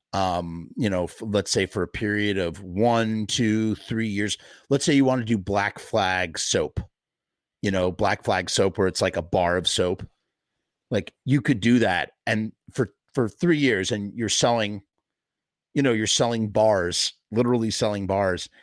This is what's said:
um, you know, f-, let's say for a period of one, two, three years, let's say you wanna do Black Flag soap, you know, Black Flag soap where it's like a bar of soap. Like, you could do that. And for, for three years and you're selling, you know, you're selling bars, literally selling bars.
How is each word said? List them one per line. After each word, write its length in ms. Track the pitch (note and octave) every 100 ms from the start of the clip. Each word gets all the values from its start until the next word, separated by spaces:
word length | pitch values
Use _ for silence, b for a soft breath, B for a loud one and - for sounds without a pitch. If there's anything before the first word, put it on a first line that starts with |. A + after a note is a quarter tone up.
| _
um, 600 | G2 F#2 F2 E2+ E2+ E2 A#3+
you 140 | A2
know, 160 | F#2 F2
f-, 160 | -
let's 300 | A2+ G2+ -
say 140 | G#2+ F#2
for 180 | G2+
a 40 | F2
period 500 | - G#2+ G#2 G#2 F#2+
of 240 | E2+ D#2+
one, 640 | F#2 F#2 A#2 A#2 A2 A2 G#2
two, 500 | - A2+ A2 A2 G#2
three 340 | - A2+ A2+
years, 280 | G2+ G#2 - B B B
let's 140 | C#3
say 120 | - C#3+
you 100 | C3
wanna 180 | C3
do 140 | A2 A2
Black 420 | F#2 G2 G2+ -
Flag 580 | - A2 F#2 F#2 F2+ -
soap, 440 | - G2 D2+ - - _ _ _ _ _ _ _
you 100 | G#2
know, 200 | F#2+ F#2
Black 320 | F2 G2+ G#2
Flag 260 | - F#2+ F2+
soap 280 | - G2 G2+
where 100 | F#2
it's 140 | -
like 160 | F#2+ F2+
a 40 |
bar 360 | D#2+ F#2+ F2 F2+
of 100 | E2+
soap. 400 | - F2+ F#2+ - _ _ _ _ _ _ _ _
Like, 240 | G#2+ - - B2+
you 160 | C#3
could 180 | - A2+
do 200 | A2+ B2
that. 320 | G#2+ F2 C2+ _ -
And 280 | A2 A2 - -
for, 220 | - A2+ _ _
for 140 | - A2+
three 300 | - F3 D#3
years 340 | C3+ G2+ F#2
and 220 | G#2 G2+
you're 160 | A#2+ G#2+
selling, 520 | - B2+ A#2+ G#2 G2+ - _ _ _ _ _ _ _ _
you 100 | C#3+
know, 80 | C3+
you're 160 | A2 G#2+
selling 420 | - A#2+ A#2 A2
bars, 640 | G#2 A2 G2 F2 - - - _
literally 380 | G#2+ A#2+ B2 A2+
selling 380 | - A2 G#2 F#2+
bars. 400 | G2 G2 F2 - b